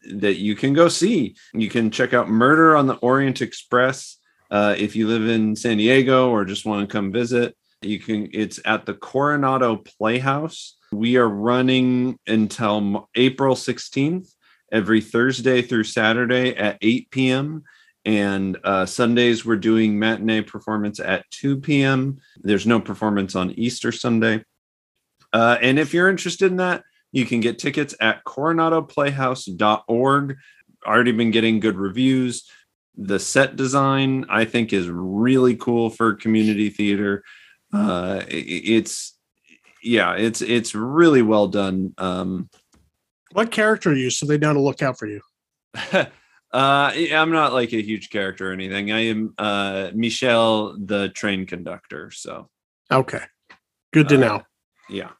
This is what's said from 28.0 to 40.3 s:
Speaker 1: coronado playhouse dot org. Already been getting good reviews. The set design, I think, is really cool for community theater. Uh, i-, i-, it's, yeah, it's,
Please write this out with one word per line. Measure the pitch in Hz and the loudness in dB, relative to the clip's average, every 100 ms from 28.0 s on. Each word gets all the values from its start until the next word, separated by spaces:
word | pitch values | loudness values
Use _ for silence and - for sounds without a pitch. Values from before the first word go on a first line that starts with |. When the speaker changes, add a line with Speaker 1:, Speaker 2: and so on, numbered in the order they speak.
| 110 - | -2 -2
Speaker 1:
coronado | - - 151 165 165 165 | -8 -4 -2 0 2 0
playhouse | 151 - 143 139 131 127 - | -2 -4 -4 -2 -4 -4 -10
dot | 90 107 107 - | 0 2 0 0
org. | 117 135 139 139 135 _ _ _ _ | 0 2 2 -2 -10 _ _ _ _
Already | 107 110 120 | 0 2 2
been | 113 117 | 2 2
getting | 110 113 110 | 2 2 2
good | 110 92 | 0 -2
reviews. | 98 98 131 131 127 117 - - _ _ _ - | -4 0 0 2 -2 -6 -14 -20 _ _ _ -14
The | 98 98 | -4 -4
set | - 135 135 135 | 0 2 2 0
design, | 135 139 135 135 135 131 - | -2 0 2 2 0 -2 -2
I | 107 113 | 0 0
think, | 120 113 | 0 0
is | 98 87 | -2 -2
really | 87 92 101 120 131 127 113 | -6 -4 0 2 4 4 2
cool | - 120 113 | -2 0 -2
for | 113 113 104 | 0 0 0
community | 113 110 107 104 107 | 0 2 2 2 -2
theater. | - 104 101 101 101 - - - _ _ | -2 -2 0 -2 -4 -8 -20 -20 _ _
Uh, | 101 104 90 92 95 | -2 -2 -2 -4 -6
i-, | 95 | -6
i-, | 80 - 87 - 113 | -10 -8 -6 2 2
it's, | 101 - - _ _ _ _ _ _ _ | 2 -10 -12 _ _ _ _ _ _ _
yeah, | 113 113 90 90 | 0 2 2 0
it's, | 113 | -2